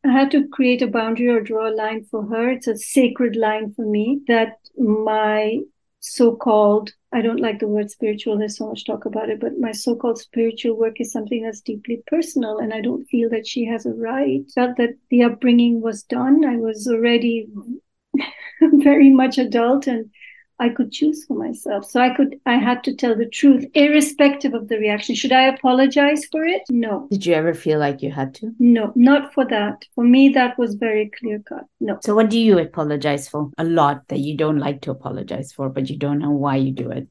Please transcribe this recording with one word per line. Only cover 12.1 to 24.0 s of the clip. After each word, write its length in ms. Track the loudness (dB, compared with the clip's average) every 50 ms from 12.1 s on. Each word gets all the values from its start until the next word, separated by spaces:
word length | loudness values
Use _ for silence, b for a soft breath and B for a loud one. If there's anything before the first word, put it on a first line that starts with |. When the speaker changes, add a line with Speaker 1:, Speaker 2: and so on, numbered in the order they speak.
| -2 -2 -2 -2 -4 -4 -4 -4 -6
Speaker 1:
and 160 | -6 -6 -6 -6
I 80 | -4
don't 240 | -4 -4 -6 -6 -8
feel 240 | _ -2 -2 -2 -2
that 180 | -2 -4 -6
she 160 | -6 -6 -6 -4
has 180 | -4 -6 -6 -6
a 60 | -8 -8
right. 500 | -6 -8 -6 -4 -2 -2 -2 -2 -4 -6 _ -2
Felt 220 | -2 -2 0 0
that 200 | -2 -2 -2 -2 _ _ _
the 140 | 4 4 4
upbringing 560 | 4 2 0 2 4 4 6 6 4 2 0
was 240 | -2 -4 -6 -6 -8
done. 400 | _ -4 -2 2 4 4 4 4
I 140 | 2 0
was 320 | -2 -2 -4 -6 -6 -2 -2
already 580 | 0 2 2 2 2 2 2 0 -2 -2 -6 -10 -16 -16 -12 -12 -14 -14 _ _ _ _ _ _ -6
<laughs> 480 | -6 -6 -6 -14 -18 -20 -20 0 2
very 480 | 4 6 6 6 6 6 8 10 10 10
much 280 | 10 8 4 2 0
adult, 500 | 0 -2 0 0 0 2 2 2 0 0
and 220 | -2 -4 -4 -6 -10 B B B B B B B B _ -2
I 100 | -2 -2
could 220 | 0 0 -4 -4
choose 340 | -2 -2 -2 0 -2 -2 -8
for 80 | _ -8
myself. 480 | -6 -6 -8 -10 -10 -6 -6 -6 -6 -6
So 140 | -2 0 2
I 120 | 2 2 2
could, 240 | 2 0 0 -2 -6 _
I 100 | 0 0
had 260 | 2 2 0 -2 -2 -4
to 120 | -8 -6
tell 220 | -2 -2 -2 0
the 80 | 0 -2
truth, 400 | -6 -4 4 6 6 6 6 2 -2 _
irrespective 800 | 4 4 6 4 4